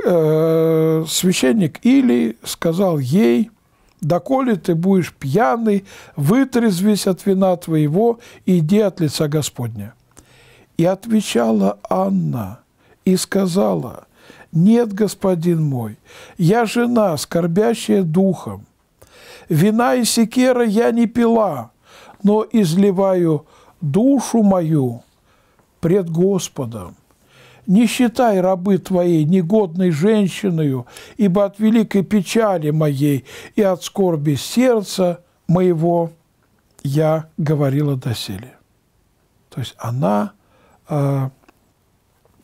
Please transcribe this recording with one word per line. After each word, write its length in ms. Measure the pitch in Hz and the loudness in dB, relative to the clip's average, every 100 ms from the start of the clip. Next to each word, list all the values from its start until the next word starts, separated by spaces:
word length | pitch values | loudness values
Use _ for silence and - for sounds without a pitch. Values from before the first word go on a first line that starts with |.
э, 1000 | 220 175 156 156 160 160 160 160 160 160 160 | 0 2 2 2 2 2 2 2 2 0 -2
священник 760 | - 185 170 254 233 165 - | -2 -2 0 0 0 0 -2
Илий 520 | 240 269 247 240 233 - | 2 2 4 2 -2 -6
сказал 540 | - - 170 165 190 151 | -12 -6 -4 0 0 0
ей: 520 | 127 180 233 240 220 _ _ _ _ _ | 0 2 2 2 0 _ _ _ _ _
«Доколе 560 | 147 175 170 262 254 190 | -2 -2 0 -2 0 -2
ты 180 | - | -2
будешь 380 | 165 185 190 160 | -2 2 2 0
пьяный, 720 | - 139 165 262 233 220 202 196 - - - | -6 -2 0 2 0 0 -2 -4 -16 -14 -4
вытрезвись 920 | 143 247 269 240 226 175 208 202 202 | 0 2 2 0 0 2 0 0 0
от 180 | 180 202 | -2 0
вина 300 | 190 190 175 | 2 2 0
твоего 600 | 165 156 147 175 233 226 - - | -2 0 0 2 0 -2 -8 -8
и 140 | - 180 | 0 0
иди 220 | 156 202 | 2 2
от 200 | 202 - | 2 0
лица 280 | 151 - 151 | -4 -2 -2
Господня». 680 | 151 - - 120 110 101 - _ - - _ _ - _ - | -2 -4 -8 -10 -10 -16 -18 _ -20 -20 _ _ -20 _ -2
И 80 | |
отвечала 960 | 170 190 233 220 - 226 226 220 190 - - | -2 -2 -2 -2 0 -2 0 0 0 -2 -4
Анна 720 | 185 190 190 156 127 95 110 _ _ _ _ | -2 0 -2 -2 -4 -8 -12 _ _ _ _
и 120 | - 185 | 0 0
сказала: 920 | - 196 190 175 214 175 123 - - _ - - - | 0 -2 -2 0 0 -2 -6 -14 -20 _ -20 -20 -6
«Нет, 400 | 160 190 233 233 | 2 4 4 2
господин 680 | 196 202 - 190 175 170 165 | -2 -4 -2 -2 -2 0 0
мой, 340 | 151 127 113 113 _ - - - | -2 -4 -8 -12 _ -20 -16 -2
я 280 | 165 226 220 | 0 2 0
жена, 500 | 240 240 240 202 151 | 0 0 0 0 -2
скорбящая 840 | - 170 170 170 226 226 - 208 | -4 -2 -2 0 0 -2 0 0
духом. 640 | 175 165 190 175 113 98 - _ _ _ _ - - - - | 0 0 0 0 -8 -14 -16 _ _ _ _ -20 -20 -16 -4
Вина 480 | 156 202 220 247 254 | 2 2 2 0 0
и 80 | |
секера 600 | 220 233 226 254 254 247 | 0 0 0 2 2 2
я 280 | 240 202 240 | 2 2 2
не 160 | 233 226 | 2 0
пила, 640 | 240 226 226 202 139 110 _ _ - - - | 0 2 2 0 -2 -10 _ _ -20 -20 -4
но 240 | 202 214 220 | 0 2 2
изливаю 960 | 233 175 175 202 185 196 185 165 151 - _ _ _ | 0 2 2 2 2 2 2 2 0 -4 _ _ _
душу 640 | 147 185 262 277 - 233 | -4 0 2 2 0 2
мою 580 | 202 185 160 156 127 117 - _ _ _ _ _ _ _ | 2 2 2 0 -2 -6 -16 _ _ _ _ _ _ _
пред 280 | 165 196 170 | 0 0 0
Господом. 880 | 165 190 190 - - 120 113 87 - _ _ _ _ - _ - | 0 0 0 -4 -8 -10 -10 -14 -18 _ _ _ _ -20 _ 0
Не 200 | 190 233 | 2 2
считай 540 | - 240 - 240 190 | 2 0 2 0 2
рабы 380 | 180 190 190 190 | 0 0 0 -2
твоей 460 | - 185 175 165 | 0 0 2 2
негодной 640 | 151 190 165 220 190 170 185 | 2 0 2 0 0 -2 -2
женщиною, 960 | 147 196 214 190 - 202 160 151 131 123 - - - | 0 2 2 0 -2 -4 -2 -2 -4 -8 -18 -14 -2
ибо 300 | 202 185 202 | 0 2 0
от 120 | 202 | 0
великой 460 | 220 233 214 202 | 0 2 2 -2
печали 680 | 160 208 170 226 220 180 151 | 0 -2 0 0 0 0 -2
моей 540 | 156 156 135 147 139 - - - - | 0 0 0 0 0 -4 -18 -8 -2
и 60 | |
от 200 | 196 175 | 0 0
скорби 540 | - - 185 160 151 139 | -4 -2 0 0 -2 -4
сердца 880 | - 233 254 226 196 - 180 170 _ _ - | -4 0 2 2 -2 -2 -2 -2 _ _ -2
моего 640 | 175 185 165 170 170 170 165 _ _ _ _ _ _ | 2 2 2 0 0 -2 -8 _ _ _ _ _ _
я 440 | 143 147 156 160 156 - | -4 0 0 0 -4 -6
говорила 600 | 151 147 139 139 147 135 | -2 0 0 0 -2 -2
доселе». 600 | 131 113 - 95 - - _ _ _ _ _ _ _ _ _ | -6 -8 -8 -12 -14 -20 _ _ _ _ _ _ _ _ _
То 100 | - | -12
есть 160 | 120 - | -12 -10
она, 560 | 117 123 175 208 208 - _ _ _ _ - | -8 -4 -2 -2 -4 -8 _ _ _ _ -6
э, 400 | 151 139 139 131 - _ _ _ _ _ _ _ _ _ _ | -2 -2 -2 -4 -10 _ _ _ _ _ _ _ _ _ _